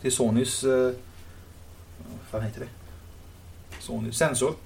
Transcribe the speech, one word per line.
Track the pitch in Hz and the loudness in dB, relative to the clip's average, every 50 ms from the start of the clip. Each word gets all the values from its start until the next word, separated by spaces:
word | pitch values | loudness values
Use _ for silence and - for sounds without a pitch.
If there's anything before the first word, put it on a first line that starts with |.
Det | - | 0
är | 131 | 2
Sonys... | 127 - 127 113 110 117 131 123 - - - | 4 4 6 6 6 6 4 4 2 2 4
Eh, | 135 131 127 127 127 127 - - - - - - - - - - - - - - - - - - - - - - | 4 6 6 6 4 2 -2 -8 -14 -16 -16 -16 -16 -16 -16 -16 -18 -18 -18 -18 -18 -18 -18 -18 -18 -16 -16 -14
vad | - - - - - | -12 -12 -12 -10 -6
fan | - - 113 | -4 -2 -2
heter | 107 - 123 | -2 -4 -6
det? | 120 - - - - - - - - - - - - - - - - - - - - - - - | -10 -10 -12 -14 -16 -16 -16 -16 -16 -16 -16 -16 -16 -18 -18 -18 -18 -18 -16 -16 -16 -14 -14 -12
Sony | - - 117 113 113 113 | -8 -6 -4 -4 -2 0
sensor. | - - 160 156 127 - 131 147 156 - - | 2 4 4 4 4 4 2 2 0 0 -8